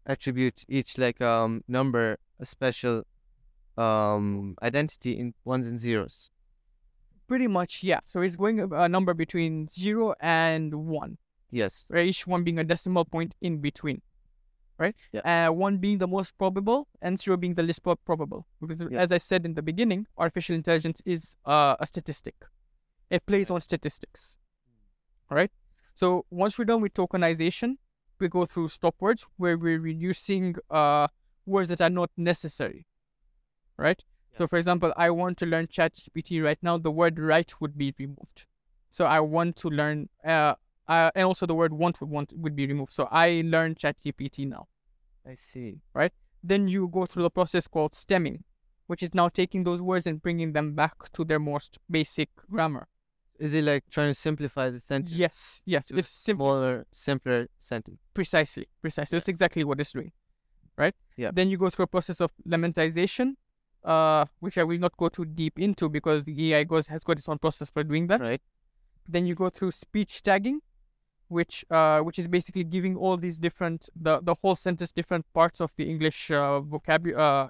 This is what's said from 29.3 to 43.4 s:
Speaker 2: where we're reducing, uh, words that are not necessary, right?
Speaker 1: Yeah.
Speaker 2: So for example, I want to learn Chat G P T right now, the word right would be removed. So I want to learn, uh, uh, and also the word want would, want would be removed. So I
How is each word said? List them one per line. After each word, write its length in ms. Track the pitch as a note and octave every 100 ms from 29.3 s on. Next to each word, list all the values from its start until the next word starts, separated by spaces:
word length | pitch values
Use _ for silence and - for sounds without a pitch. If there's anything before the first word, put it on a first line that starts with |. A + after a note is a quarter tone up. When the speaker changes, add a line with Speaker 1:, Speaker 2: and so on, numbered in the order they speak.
| -
Speaker 2:
where 220 | F3+ E3+
we're 220 | E3+ D#3+
reducing, 760 | D#3+ D#3+ F3+ F#3 - G3 F#3 E3+ -
uh, 380 | D#3 D3 D3 C#3+ - _ _
words 240 | - G3 F3
that 140 | F3
are 80 | E3+
not 200 | F3+ F3 -
necessary, 720 | E3+ E3+ D#3+ - A#2 - - _ _ _ _ _ _ _ _ -
right? 260 | D3+ F#3 _ _ _
Speaker 1:
Yeah. 80 | -
Speaker 2:
So 80 | E3
for 100 | F3
example, 380 | E3+ F3 E3 -
I 140 | E3+
want 260 | E3+ F3+ F3
to 80 | E3+
learn 220 | E3 E3
Chat 240 | - E3
G 160 | - -
P 80 | E3
T 180 | - E3+
right 160 | D#3 D3+
now, 160 | F3 E3+
the 120 | D#3+
word 280 | D#3 E3+ D#3
right 340 | D#3 D#3+ E3+ -
would 160 | D3+ D3
be 180 | C#3 C#3
removed. 480 | C#3 C#3 - - - _ _ _ _
So 160 | -
I 160 | E3 D#3
want 360 | D#3 D#3+ E3+ -
to 120 | E3+
learn, 400 | D3 D3+ D3+ D3 _
uh, 300 | D#3+ D#3+ D3+ - _ _ -
uh, 220 | E3 E3
and 120 | F#3+ F#3
also 180 | F#3
the 100 | F3
word 200 | E3 E3
want 260 | D3+ F3 E3+
would, 80 | D3
want 240 | D3 C#3+
would 240 | E3 D#3+ C#3+
be 100 | C#3
removed. 260 | C#3+ C3+
So 160 | - C#3
I 320 | D#3+ E3+ E3+